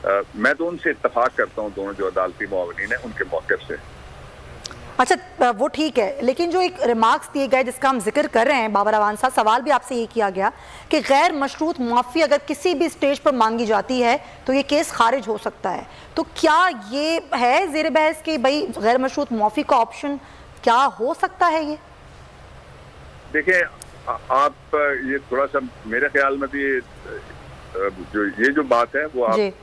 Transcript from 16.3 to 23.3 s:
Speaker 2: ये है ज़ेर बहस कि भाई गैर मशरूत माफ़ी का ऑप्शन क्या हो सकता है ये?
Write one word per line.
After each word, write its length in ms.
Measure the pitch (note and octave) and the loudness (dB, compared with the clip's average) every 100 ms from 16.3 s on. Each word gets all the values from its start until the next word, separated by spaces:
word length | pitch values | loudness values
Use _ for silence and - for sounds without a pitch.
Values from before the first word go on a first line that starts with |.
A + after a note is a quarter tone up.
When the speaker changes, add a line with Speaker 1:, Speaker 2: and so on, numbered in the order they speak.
| - D#4+ D#4 F#4 B3+ G3+ | 0 4 4 4 0 -6
Speaker 2:
ये 300 | C4+ D#4 E4 E4 B3+ | -4 -2 -2 -2 0
है 380 | A#3+ D4 F#4+ | 2 2 2
ज़ेर 160 | D4 D#4 | 0 0
बहस 320 | D4 D#4 D#4+ | 2 2 0
कि 160 | - D#4 | -4 0
भाई 240 | B3+ D4 | 2 2
गैर 360 | - A3+ G#3+ B3 | -2 0 2 2
मशरूत 340 | C4 D4 C#4+ | 0 -2 -2
माफ़ी 320 | A3+ G#3 D4 | 0 0 0
का 140 | - C4+ | 2 2
ऑप्शन 420 | - - C#4+ C#4+ - - - - | 2 -4 -8 -8 -10 -20 -20 -2
क्या 120 | - A#3 | 2 4
हो 380 | C#4 - A#3+ | 2 0 -4
सकता 320 | D#4+ F#4 - F4 | -2 -4 2 2
है 200 | D#4+ D4+ | 2 -2
ये? 120 | D4+ - - - - - - - - - - - - - - - | -8 -12 -20 -20 -20 -20 -20 -20 -20 -20 -20 -20 -20 -20 -20 -6